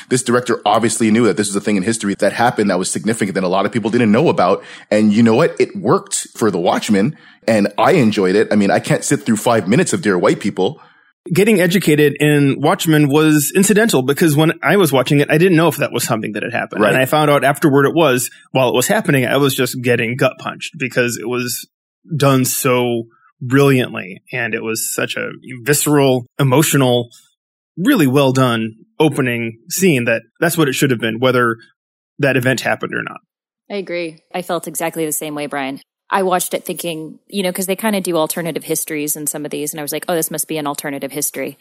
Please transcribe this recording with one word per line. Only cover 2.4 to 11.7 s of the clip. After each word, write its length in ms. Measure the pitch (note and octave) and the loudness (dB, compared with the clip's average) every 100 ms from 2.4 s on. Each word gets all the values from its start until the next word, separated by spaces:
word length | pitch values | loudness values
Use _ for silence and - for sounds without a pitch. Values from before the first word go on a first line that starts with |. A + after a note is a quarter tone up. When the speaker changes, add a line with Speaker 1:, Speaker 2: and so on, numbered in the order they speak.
| A#2+ A#2 G#2 | 0 0 0
Speaker 1:
that 100 | F2+ | 0
was 100 | F2+ | -2
significant 460 | F#2+ G2 A2 G2 F#2+ | -4 -4 -2 -2 -2
that 80 | |
a 60 | F#2 | -2
lot 160 | F#2+ G2+ | 0 -2
of 80 | |
people 160 | A#2 A2 | -2 -2
didn't 220 | A#2 A2+ | 0 2
know 160 | G#2+ B2 | 4 2
about. 340 | G2 F2+ G2 - - - | 2 2 0 -4 -14 -2
And 220 | G#2+ G#2+ | 2 4
you 120 | G#2 | 4
know 120 | A2+ A2+ | 4 4
what? 240 | E3 - | 2 0
It 160 | B2 G2+ | -2 -2
worked 520 | F#2+ G3 - - - - | 0 0 -2 -8 -8 -2
for 140 | A2 | -2
The 80 | F2+ | 0
Watchmen, 580 | F2 - - G2+ A#2 - - _ - | 0 0 0 0 0 -4 -16 _ 0
and 200 | G#2+ G2+ - | 2 2 2
I 140 | A#2+ | 2
enjoyed 440 | E3+ A2 G#2 F#2 G2 | 4 4 2 2 2
it. 120 | A2 | 2
I 40 | G#2 | 2
mean, 160 | G2 | 2
I 80 | A2+ | 2
can't 240 | - D#3 | 0 -2
sit 200 | - C#3+ | 0 -2
through 140 | - G#2+ | 0 0
five 300 | B2+ A2+ F2 | 2 2 2
minutes 240 | B2 F#3 | 2 2
of 100 | G2+ | 0
Dear 160 | G#2 F2+ | 0 2
White 220 | G2+ D#3 | 2 0
People. 420 | G#2 F#2 G2 D#3 - _ _ _ - | -2 -2 -2 -4 -18 _ _ _ -4
Speaker 2:
Getting 280 | D#3 G#3 G3+ | 0 4 4
educated 560 | F3+ | 2